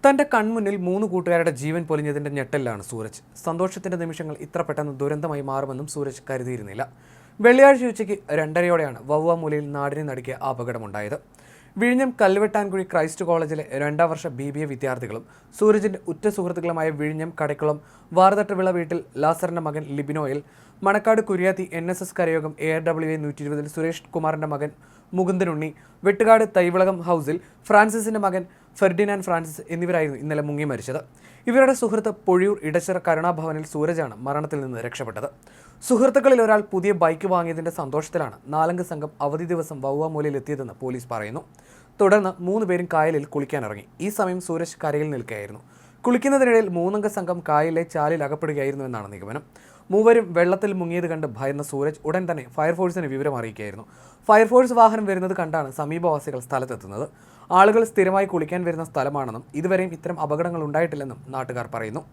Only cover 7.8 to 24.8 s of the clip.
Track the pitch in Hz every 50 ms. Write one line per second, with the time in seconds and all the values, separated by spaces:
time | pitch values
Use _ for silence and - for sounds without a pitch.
7.8 | 247 247 226 - 220 185 208 202 - - 147 156 156 151 156 175 175 175 175 165
8.8 | 156 139 120 117 120 135 147 151 156 170 170 170 160 156 151 151 147 143 143 143
9.8 | 139 143 143 151 156 147 131 127 123 131 131 - - 135 127 123 120 120 120 117
10.8 | 110 101 98 104 104 104 135 - - _ _ - - - - - - - _ 185
11.8 | 226 240 247 254 269 254 247 - 220 190 190 202 214 208 208 214 208 202 185 190
12.8 | 185 - - 170 156 160 160 - 190 165 170 165 165 151 160 156 143 - 123 135
13.8 | 147 147 151 151 170 165 160 156 - 165 123 123 139 143 139 147 156 143 135 123
14.8 | 143 131 127 120 123 98 107 113 226 _ - - _ _ - - 208 214 214 214
15.8 | 196 214 185 - - - 160 - - 214 208 - 180 175 170 180 165 170 170 160
16.8 | 156 160 156 143 151 151 156 156 160 170 170 - 156 147 147 - 151 151 147 147
17.8 | - - - - - _ 165 175 185 196 202 202 208 202 202 185 185 185 180 175
18.8 | 170 156 170 170 - - - 127 147 156 165 160 185 170 170 170 160 156 143 156
19.8 | 151 143 139 143 143 139 151 156 151 135 135 147 143 - _ - - - _ -
20.8 | 190 196 202 208 202 220 220 220 214 220 196 175 180 190 185 185 190 180 165 170
21.8 | 165 175 185 175 190 180 - - 175 160 160 160 151 156 151 - 151 156 160 160
22.8 | 160 170 165 160 160 156 160 156 151 147 143 - 147 143 151 147 147 147 - 165
23.8 | 160 165 165 - - - - 170 156 156 156 156 156 151 147 135 147 147 - -